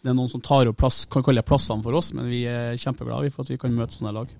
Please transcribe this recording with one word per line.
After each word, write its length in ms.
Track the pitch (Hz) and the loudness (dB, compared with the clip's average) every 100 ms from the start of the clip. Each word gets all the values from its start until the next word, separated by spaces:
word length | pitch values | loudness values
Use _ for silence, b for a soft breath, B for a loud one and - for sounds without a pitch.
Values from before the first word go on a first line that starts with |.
det 80 | 131 | 0
er 40 | |
noen 140 | 127 123 | 0 0
som 100 | 123 | -4
tar 260 | - 139 120 | 2 4 4
opp 100 | - | 4
plass, 280 | 131 - - | 2 2 0
kan 160 | 139 | 0
kalle 140 | 135 120 | 4 2
det 40 | - | 4
plassene 360 | 143 - 110 | 2 2 -2
for 120 | 113 | 0
oss, 180 | 156 170 | 0 -2
men 140 | 127 123 | -6 -4
vi 180 | 120 120 | -4 -2
er 280 | 120 117 120 | -4 -4 -4
kjempeglade, 460 | 131 139 120 120 | -4 -4 -6 -4
vi, 80 | 143 | -4
for 120 | 139 | -4
at 60 | 131 | -8
vi 60 | 127 | -4
kan 120 | 123 | 0
møte 200 | 117 113 - | 0 -2 -6
sånne 140 | 110 | -6
lag 140 | 110 123 | -6 -10